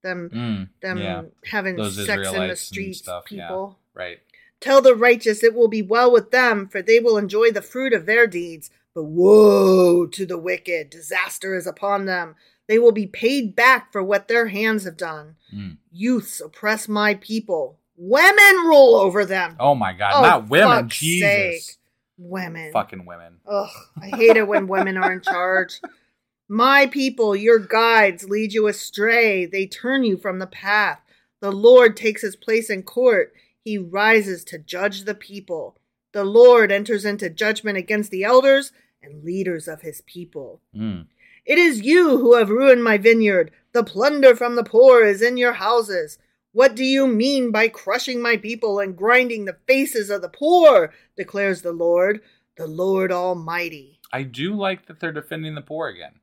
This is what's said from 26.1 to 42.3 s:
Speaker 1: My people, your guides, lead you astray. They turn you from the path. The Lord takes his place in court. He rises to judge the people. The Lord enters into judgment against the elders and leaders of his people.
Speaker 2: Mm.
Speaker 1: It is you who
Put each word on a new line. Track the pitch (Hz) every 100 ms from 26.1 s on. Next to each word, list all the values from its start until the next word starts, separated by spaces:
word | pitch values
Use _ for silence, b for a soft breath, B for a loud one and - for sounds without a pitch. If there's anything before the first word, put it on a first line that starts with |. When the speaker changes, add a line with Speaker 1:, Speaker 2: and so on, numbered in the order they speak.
| _ _ _ _
Speaker 1:
My | 208 254 277 277
people, | 277 262 - 220 202
your | 214 226
guides, | 185 220 233 226 202 170 196
lead | 208 220
you | 214 214
astray. | 202 - - 214 233 226 190
They | 175 190 190
turn | - 240 269
you | 240 185
from | 208 185
the | 185
path. | - 196 208 196 147 _ _ _ _
The | 202
Lord | 196 226 254 240
takes | 220 226 214
his | 208 190
place | - 220 226
in | 196
court. | 185 - 254 202 - _ _ _
He | - 208
rises | 175 190 214 220 196 175
to | - 160
judge | 156 180 202 196
the | 196
people. | 202 - 202 - 165 - _ _ _ _
The | 202
Lord | 196 214 247 240 208
enters | 196 214 214
into | 208 202 190
judgment | 160 214 214 214 196
against | 180 214 208
the | 185
elders | 202 254 269 269 269 _ _ _
and | 143 147
leaders | 156 185 185 165 156
of | 156
his | 165 151 _
people. | 175 170 156 127 - _
Speaker 2:
Mm. | 104 110 92 78 b b b
Speaker 1:
It | - 302
is | 339 233
you | 214 339 339 262
who | 233